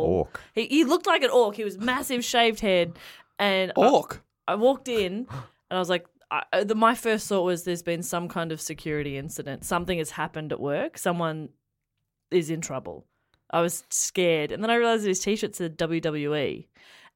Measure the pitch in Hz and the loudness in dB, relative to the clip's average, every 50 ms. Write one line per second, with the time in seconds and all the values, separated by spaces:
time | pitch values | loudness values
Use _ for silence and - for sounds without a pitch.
0 | 160 160 - 175 73 - - - - - - 226 233 - 269 311 320 240 339 349 | 2 2 2 2 0 -2 -4 -16 -14 -8 -4 -4 -2 2 4 4 4 4 4 2
1 | 349 403 330 320 277 240 - 254 233 202 202 226 220 202 190 190 220 254 247 269 | 2 2 2 2 4 4 6 6 4 4 2 -4 -6 -6 -6 -4 -2 -2 -2 -2
2 | 277 - 262 240 240 - - 240 233 226 214 - 226 196 185 175 170 170 170 - | -2 -2 -4 -2 -2 0 2 4 4 4 2 2 2 2 4 4 2 2 -2 -12
3 | - - - - - _ _ - 202 202 190 190 190 180 - - 202 254 294 302 | -18 -20 -20 -20 -20 _ _ 0 0 2 2 2 0 0 4 6 6 8 6 6
4 | - - - - _ _ _ _ - - 180 208 226 262 269 262 - 254 240 214 | 4 2 -10 -16 _ _ _ _ -4 -2 0 4 4 4 4 2 -2 -2 0 0
5 | 196 180 190 214 254 - - 131 - - _ _ _ - 180 185 180 170 180 175 | 0 0 -2 -6 -8 -8 -10 -12 -14 -16 _ _ _ -6 -2 -2 0 2 0 0
6 | - _ _ _ _ - - 147 - - - - 208 202 220 214 233 226 247 - | -2 _ _ _ _ -6 -4 -4 -2 0 0 0 2 2 2 4 4 4 4 4
7 | - 226 214 214 - - 202 190 175 180 180 170 - 185 175 170 170 175 170 165 | 0 0 0 0 0 0 0 2 2 2 0 0 -2 -4 -4 -4 -2 -4 -4 -4
8 | 175 - 180 170 175 165 - 180 165 165 160 156 - - 160 151 - 160 151 147 | -4 -4 -4 -4 -4 -4 -4 -4 -4 -4 -6 -6 -8 -10 -10 -8 -6 -4 -4 -4
9 | 143 143 139 139 143 156 - - 139 139 135 - - - 185 175 175 175 180 170 | -4 -4 -6 -8 -10 -10 -10 -10 -8 -8 -8 -8 -6 -2 -2 -2 0 -2 -2 -2
10 | 156 - - - 156 160 - 160 156 147 151 - 131 143 143 175 262 320 - - | -2 -4 -4 -6 -6 -6 -6 -8 -6 -6 -6 -4 -2 -2 -2 -2 -2 -4 -6 -4
11 | - 190 175 170 170 160 156 156 151 - - _ _ _ _ _ _ _ _ _ | -2 -2 0 0 -2 -2 -4 -6 -8 -12 -14 _ _ _ _ _ _ _ _ _
12 | _ _ _ _ _ - 165 180 160 147 170 165 160 - 143 131 - 87 78 - | _ _ _ _ _ 0 0 0 2 0 -4 -6 -6 -6 -8 -8 -8 -10 -14 -14
13 | - _ _ _ _ _ _ _ _ - - 165 170 170 165 - - - - - | -16 _ _ _ _ _ _ _ _ -4 0 0 0 0 -2 -6 -8 -6 -4 -4
14 | - - - 190 180 170 165 156 151 - - - 214 226 233 233 233 233 226 226 | -4 -2 0 2 2 2 2 2 0 -2 -4 -2 0 2 2 4 4 4 2 2
15 | 208 196 185 190 - 202 220 214 214 208 - - 180 165 156 - 170 160 165 165 | 2 0 0 0 0 0 0 0 -2 -4 -4 -4 -6 -6 -4 -2 -2 0 0 0
16 | 160 160 151 151 143 143 151 151 135 90 64 - - _ _ _ - - - - | -2 -2 -2 -2 -2 -2 0 0 0 -2 -4 -6 -10 _ _ _ -20 -20 -20 -20
17 | - - _ | -20 -14 _